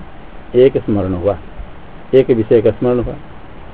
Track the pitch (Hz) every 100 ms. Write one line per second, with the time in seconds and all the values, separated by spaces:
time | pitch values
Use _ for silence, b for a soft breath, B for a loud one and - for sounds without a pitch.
0 | - - - - - 123 131 135 - 104
1 | 92 92 92 90 - - - - - -
2 | - 131 131 120 110 120 110 107 123 123
3 | 123 120 - - - - -